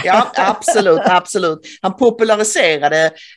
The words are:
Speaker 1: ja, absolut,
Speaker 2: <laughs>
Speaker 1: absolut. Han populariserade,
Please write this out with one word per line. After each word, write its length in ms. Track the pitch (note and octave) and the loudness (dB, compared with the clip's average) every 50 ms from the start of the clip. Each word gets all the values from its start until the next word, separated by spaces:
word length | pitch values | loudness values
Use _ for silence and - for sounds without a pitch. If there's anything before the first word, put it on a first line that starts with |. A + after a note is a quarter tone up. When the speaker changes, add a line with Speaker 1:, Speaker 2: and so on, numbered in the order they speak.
| - | -2
Speaker 1:
ja, 280 | F3 F#3 G#3+ B3 - - | 0 2 2 0 0 -2
absolut, 640 | - F#3+ G3 G#3+ - - - E4+ G#3+ G3 F#3 D#3+ E3+ | -2 -2 -2 -2 -2 -2 0 0 2 2 2 2 2
Speaker 2:
<laughs> 20 | G3 | 2
Speaker 1:
absolut. 560 | - F3+ F3+ - - - G3+ F3+ E3 D#3 D#3 - - - - | 2 0 0 0 -2 -6 -4 -2 -2 -4 -6 -12 -20 -16 -6
Han 140 | - F#3+ F#3+ | -6 -6 -2
populariserade, 1120 | - B3+ A#3 A3+ A#3 A3+ A3 G#3+ G#3 G#3+ G#3 - E4+ G#3 E3 D#3 C#3+ C#3+ D3 D#3 D#3+ D#3+ D#3+ D#3+ - - - - | 0 0 0 2 0 0 0 0 0 0 -2 -2 0 0 0 0 0 0 0 2 2 0 0 -2 -8 -18 -20 -14